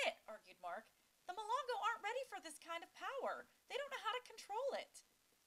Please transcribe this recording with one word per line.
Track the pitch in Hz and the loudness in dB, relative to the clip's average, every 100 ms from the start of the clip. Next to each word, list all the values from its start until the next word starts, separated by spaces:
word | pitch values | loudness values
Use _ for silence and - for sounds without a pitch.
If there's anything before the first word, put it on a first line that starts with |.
| 508 | 4
it," | - - | 2 -4
argued | 214 - 185 | -12 -12 -10
Mark. | 180 190 - _ _ _ - | -6 -4 -6 _ _ _ -8
"The | |
Malago | 370 427 508 508 440 | -4 2 2 4 2
aren't | 415 453 | 4 2
ready | 403 494 523 | 2 0 -2
for | 392 | -4
this | 320 - | -8 -8
kind | 320 339 | -4 -4
of | 339 | -4
power. | - 370 539 233 135 - - - | -6 -2 0 0 0 -4 -14 -4
They | 453 | -2
don't | 571 | 0
know | 508 | -2
how | 415 | 0
to | 494 - | 0 -2
control | 440 - 415 554 | -10 -4 0 2
it." | 214 - - - _ _ _ | 0 -4 -10 -20 _ _ _